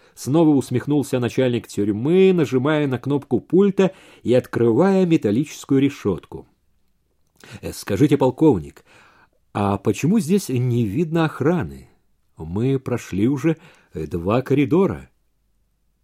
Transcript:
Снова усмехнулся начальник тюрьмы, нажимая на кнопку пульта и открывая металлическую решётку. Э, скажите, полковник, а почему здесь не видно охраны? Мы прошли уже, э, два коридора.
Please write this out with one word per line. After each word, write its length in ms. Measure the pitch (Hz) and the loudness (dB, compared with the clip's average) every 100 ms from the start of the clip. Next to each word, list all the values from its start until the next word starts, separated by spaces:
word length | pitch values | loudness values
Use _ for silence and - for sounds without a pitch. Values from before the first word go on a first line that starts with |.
| _ | _
Снова 380 | - 123 160 156 | -12 -2 2 4
усмехнулся 680 | 139 - 123 139 147 131 127 | 4 2 -4 -2 -2 0 -2
начальник 480 | 120 - 127 117 - | -2 0 0 -2 -6
тюрьмы, 640 | - 104 104 139 185 190 | -4 -2 -2 2 4 4
нажимая 540 | 175 135 131 143 151 143 | 4 2 0 0 0 -2
на 120 | 123 | -4
кнопку 400 | 135 143 - 110 | -4 -4 -2 -4
пульта 520 | - 180 202 190 185 - - - | 2 4 4 4 0 0 -20 -8
и 120 | - | 0
открывая 720 | 123 - - 117 117 190 190 180 | 0 2 0 2 4 2 2 2
металлическую 760 | 160 107 110 156 - - 139 | 2 2 0 -2 -8 -2 0
решётку. 680 | 139 - 101 82 - 65 - _ _ _ _ _ _ _ _ _ - - | 0 -2 -4 -4 -8 -18 -18 _ _ _ _ _ _ _ _ _ -20 -14
Э, 120 | - | -14
скажите, 420 | - - 101 139 143 | -10 -4 2 2 4
полковник, 680 | 131 - 156 95 71 - _ - _ _ _ _ _ | 0 2 2 2 -4 -18 _ -20 _ _ _ _ _
а 240 | 107 101 101 | -2 -2 0
почему 420 | 113 - 156 220 | -2 -2 0 0
здесь 300 | 147 196 - | 2 -2 0
не 360 | 127 127 120 107 | -4 -2 0 -2
видно 400 | 120 160 165 160 | -2 -2 -2 -2
охраны? 640 | - 185 180 80 67 - _ _ _ _ - | -2 -2 0 -4 -10 -20 _ _ _ _ -16
Мы 400 | 80 98 131 135 | -8 -4 -2 -2
прошли 500 | 131 123 - 92 120 | -4 -6 -4 0 0
уже, 300 | 143 160 156 - _ _ | 0 -2 -4 -8 _ _
э, 120 | 80 78 | -12 -8
два 380 | 87 90 123 | -6 -2 -2
коридора. 680 | - 143 120 170 185 69 - _ _ _ _ _ _ _ _ _ | 0 0 2 0 0 -4 -14 _ _ _ _ _ _ _ _ _